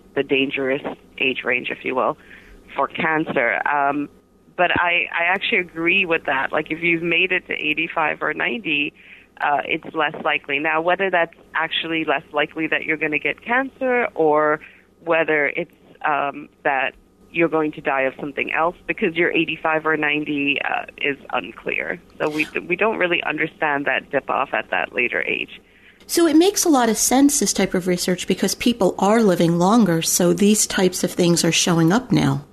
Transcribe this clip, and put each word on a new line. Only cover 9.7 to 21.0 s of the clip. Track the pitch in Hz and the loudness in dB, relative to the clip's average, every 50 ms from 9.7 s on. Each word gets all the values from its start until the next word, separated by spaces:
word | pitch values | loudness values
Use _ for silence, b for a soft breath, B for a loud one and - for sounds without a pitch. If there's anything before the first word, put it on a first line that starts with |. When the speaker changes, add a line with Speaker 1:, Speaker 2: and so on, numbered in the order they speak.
| - 156 - - - | -6 -6 -8 -8 -6
Speaker 1:
less | 160 151 147 151 - 123 | -4 -4 -4 -4 -4 -4
likely. | 160 147 151 - - 143 139 | -2 -2 -4 -4 -4 -6 -4
Now, | 151 160 156 160 | -2 -2 -2 0
whether | 160 180 175 180 196 190 | 0 0 0 0 0 0
that's | 180 175 170 165 - _ - - - | 0 0 0 0 -4 _ -20 -10 -6
actually | 160 160 165 - - - 160 165 160 160 | -4 -4 -2 -4 -4 -4 -2 -4 -4 -2
less | 151 143 143 151 - 147 | -2 -2 -4 -4 -6 -4
likely | 147 147 143 - 156 160 151 | -4 -4 -4 -4 -6 -4 -2
that | 156 147 - | -2 -4 -2
you're | - 160 | -4 -4
gonna | 151 156 151 151 147 | -4 -2 -4 -4 -2
get | - 147 143 - - | -4 -4 -6 -6 -6
cancer | - 233 254 269 269 - - 262 254 247 240 233 - - | -2 -2 -2 -2 -4 -6 -6 -4 -2 0 0 -2 -2 -2
or | - 160 156 147 151 151 151 151 156 B B B B B B B _ - | 0 2 4 4 4 4 2 0 0 B B B B B B B _ -4
whether | 165 165 160 160 156 156 151 143 139 | 0 2 2 2 2 2 0 0 0
it's, | - - 170 - _ _ _ - - - - | -2 -4 -8 -8 _ _ _ -20 -16 -6 -4
um, | 156 147 139 143 139 139 143 151 - _ _ - | -2 -2 0 -2 -4 -6 -8 -14 -18 _ _ -2
that | 156 139 131 131 117 - - _ _ _ _ _ - - | 0 0 0 0 -2 -6 -10 _ _ _ _ _ -10 -2
you're | 160 165 160 | 0 0 2
going | 147 160 156 156 | 2 0 -2 -2
to | 156 - 147 | -4 -4 -4
die | 151 139 135 135 | -2 0 0 0
of | 135 127 - | -2 -2 -4
something | - 147 135 - 123 - - | -10 -10 -6 -6 -6 -4 -2
else | - 160 170 180 - - | -2 -2 -2 -2 -6 -8
because | - 165 - 226 185 165 | -8 -6 -2 -2 -2 0
you're | 165 175 156 - | 0 0 0 2
eighty-five | - 165 156 160 156 - 160 160 156 156 | 0 -2 -2 -4 -4 -2 0 0 0 0
or | 160 156 151 | 0 -2 0
ninety, | 151 147 147 151 151 147 151 143 139 143 139 - - | 0 0 -2 -2 -2 -4 -4 -2 -2 -2 -2 -2 -2
uh, | - - - - - - | -4 -4 -4 -6 -8 -10
is | - | -6